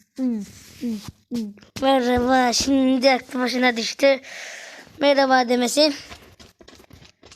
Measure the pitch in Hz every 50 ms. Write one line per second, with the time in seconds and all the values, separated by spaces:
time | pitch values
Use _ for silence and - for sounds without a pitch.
0 | _ _ _ - 262 254 233 214 202 - - - - - - - - 240 220 208
1 | 202 - - _ _ _ 247 240 220 208 202 208 - _ _ - 269 269 269 262
2 | 247 240 247 247 247 247 262 262 254 247 226 - - 269 277 269 262 262 262 262
3 | 240 269 262 254 254 - - 254 254 240 240 254 254 254 240 226 220 - - -
4 | 277 277 269 262 - - - - - - - - - - - - - - - -
5 | 285 277 285 269 277 262 262 254 254 233 247 247 247 233 - 285 302 311 285 -
6 | - - - - - - - _ - - _ _ - - - - - _ - -
7 | - - _ _ _ - -